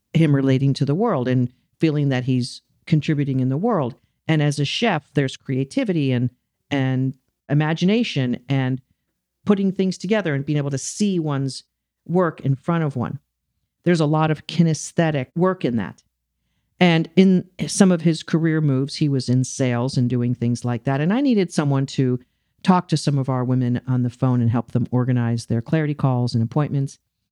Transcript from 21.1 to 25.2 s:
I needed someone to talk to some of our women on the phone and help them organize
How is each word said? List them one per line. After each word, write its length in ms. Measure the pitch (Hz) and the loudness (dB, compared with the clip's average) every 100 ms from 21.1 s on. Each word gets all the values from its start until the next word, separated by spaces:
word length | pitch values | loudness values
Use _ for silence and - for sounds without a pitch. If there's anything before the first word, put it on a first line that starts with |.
I 80 | 226 | 0
needed 320 | 285 220 180 | 2 2 0
someone 340 | - 147 135 139 | 0 0 0 -2
to 320 | - 131 123 - _ _ _ | -2 0 -2 -6 _ _ _
talk 240 | - 180 - | 2 2 2
to 80 | 151 | -2
some 220 | - 143 | 0 -2
of 100 | 131 | -2
our 140 | 131 | -2
women 380 | 123 127 123 123 - | 0 0 0 -2 0
on 160 | 127 | -2
the 60 | 123 | -2
phone 300 | - 131 123 | 0 0 2
and 100 | 113 | 2
help 200 | 117 - | 0 -2
them 160 | 120 - | -4 0
organize 540 | 123 123 123 | -2 0 0